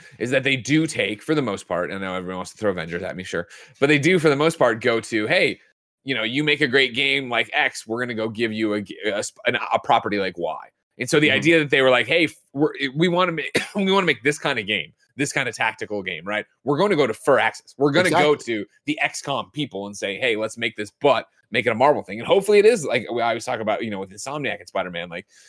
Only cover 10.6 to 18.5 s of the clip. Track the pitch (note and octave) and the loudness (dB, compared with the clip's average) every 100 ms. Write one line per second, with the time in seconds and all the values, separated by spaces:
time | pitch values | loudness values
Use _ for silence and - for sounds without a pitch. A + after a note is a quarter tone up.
10.6 | - _ _ - B2 D3+ D3 C3+ D3+ E3 | -14 _ _ -12 0 2 4 2 4 2
11.6 | C#3+ C#3+ C3 B2 A#2 E3 D#3+ - _ C#3 | 4 4 4 4 2 0 0 -4 _ -2
12.6 | D3+ C3 C#3 C#3 F3+ E3+ F3+ D#3+ C3+ - | -2 -2 -6 0 2 2 0 -2 -4 -6
13.6 | - G#3+ F#3+ G3 F3 A#2+ C3 D3+ D3+ B2 | -4 -2 2 2 2 0 0 -2 -2 -4
14.6 | G2+ G2+ D2 _ _ - C#3+ D3 B2 - | -2 -4 -4 _ _ -6 -4 -2 -4 -2
15.6 | A2+ - G#2 G#2 F#2+ E2 F#2 G#2 - _ | -2 -2 -8 -6 -6 -8 -6 -6 -6 _
16.6 | B2+ C#3+ G#3 D#3 B2+ - - A#2+ A2 - | -4 0 2 2 2 0 2 4 4 -2
17.6 | - - C#3+ D3+ F3+ D#3 D3+ C#3+ A#2+ | -20 0 2 4 4 4 4 2 0